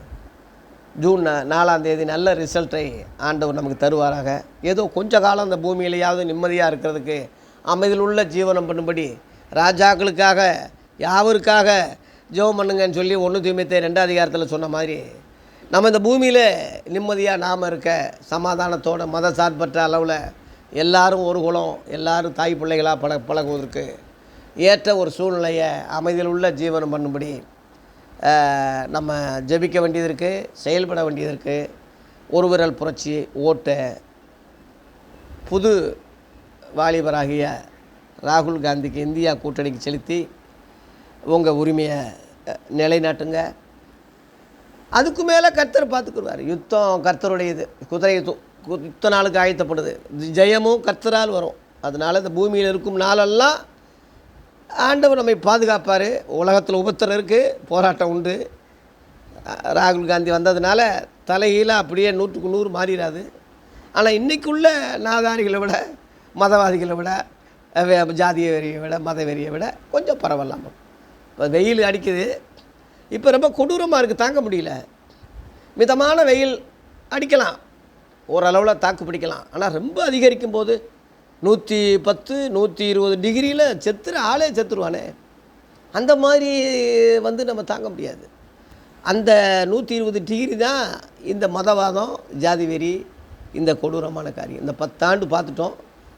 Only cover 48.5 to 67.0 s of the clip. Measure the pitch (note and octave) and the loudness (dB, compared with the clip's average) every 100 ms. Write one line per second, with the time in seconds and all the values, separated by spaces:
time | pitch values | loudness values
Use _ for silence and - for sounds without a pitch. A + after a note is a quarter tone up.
48.5 | _ D3+ E3+ D#3+ - G#3+ G3+ G3 F3+ F#3 | _ -10 -10 -10 -2 2 2 2 2 2
49.5 | F3 D#3 D#3 D3+ - - D3 D#3+ D#3+ G3 | 0 -2 -2 -4 -8 -12 -10 -4 4 4
50.5 | A3 A3 A#3 A3+ G3+ A3+ A3 A3 F#3 E3 | 6 2 0 0 -2 0 0 0 -2 -6
51.5 | - _ - C#3+ C#3+ D#3 F#3+ F#3+ E3 G#3 | -10 _ -10 -8 -4 0 0 0 -2 0
52.5 | G3+ G3 F#3+ G3 F#3+ F#3+ G#3 G3+ G#3+ C4+ | 2 0 -2 -4 0 2 4 4 4 4
53.5 | D4+ - - _ _ _ - - - - | 2 -6 -20 _ _ _ -20 -20 -20 -20
54.5 | _ - - B3+ C#4+ C#4+ C4 A#3 G3 F#3 | _ -14 -2 0 4 4 4 2 2 4
55.5 | A3+ A3 G#3 F#3+ F#3+ G3+ B3+ - D3 F3+ | 4 4 0 2 0 2 -4 -6 -2 4
56.5 | G3 G3 F#3 F#3+ - G3+ G#3 F#3 A3+ C4+ | 4 4 -2 0 0 0 0 2 2 2
57.5 | - - E3+ F#3 F3+ F3 E3+ F3 F#3+ A#3+ | -2 -2 2 2 2 0 -2 -4 -6 -8
58.5 | - _ _ _ _ _ - - - - | -14 _ _ _ _ _ -20 -20 -18 -14
59.5 | - - E3 F3+ F3 E3+ F3 E3+ E3+ F3+ | -10 -2 2 2 2 0 0 0 2 2
60.5 | F3+ F3+ G#3+ A3+ - - _ - F#3 G#3 | 2 2 4 2 0 -8 _ -2 0 2
61.5 | G#3 A3 A3 D#3 F3+ G3+ F#3+ G3 F3+ F#3 | 2 2 2 0 0 0 0 -2 -4 -4
62.5 | G3+ G3+ F3 F#3 F#3 E3 D#3+ G3+ - _ | -2 -2 -4 -2 -2 -4 -6 -14 -20 _
63.5 | _ - - - - A3 G#3+ C4 D#4 D4 | _ -20 -20 -6 0 2 2 0 -2 -2
64.5 | D4+ D#4+ D4+ B3+ C4 A3 A#3 A3+ A3+ G3+ | 4 4 4 -4 -4 -2 0 0 0 -2
65.5 | G3 G3+ - E4 D4+ _ _ _ F3 G3 | 0 -2 -2 -4 -14 _ _ _ 0 4
66.5 | G3+ G3 F3+ F3 E3+ | 4 4 2 -2 -4